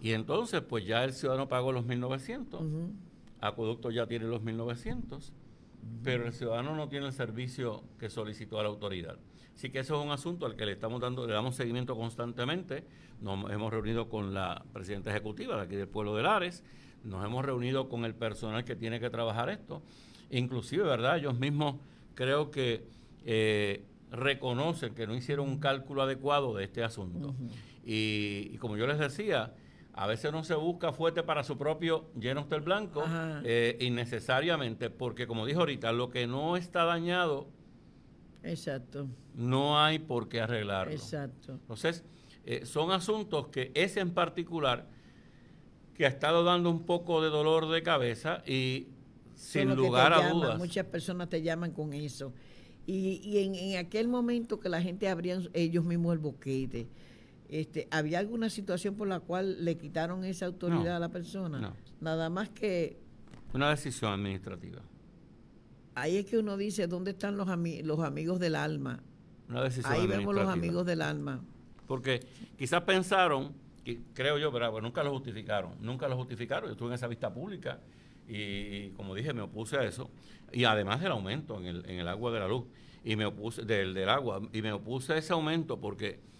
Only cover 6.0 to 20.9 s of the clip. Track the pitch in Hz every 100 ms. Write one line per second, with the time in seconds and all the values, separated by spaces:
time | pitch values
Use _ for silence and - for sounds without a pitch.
6 | 123 123 117 113 120 117 135 156 147 139
7 | 139 131 120 110 127 123 120 104 - -
8 | 110 113 107 107 104 107 107 104 104 95
9 | 80 - - - - - 131 131 131 151
10 | 147 143 165 175 139 107 107 101 113 120
11 | 123 127 120 107 123 127 123 120 127 117
12 | 117 113 120 120 123 175 180 139 - -
13 | - - 104 95 101 104 110 110 104 113
14 | 113 107 98 98 92 87 - 104 95 101
15 | 101 104 107 104 247 139 90 101 98 110
16 | 104 107 147 208 180 175 - - - -
17 | 110 92 104 123 135 127 123 135 135 117
18 | 117 107 113 104 113 110 123 113 113 117
19 | 117 113 117 110 127 208 - 151 - -
20 | - - - 127 127 127 110 151 190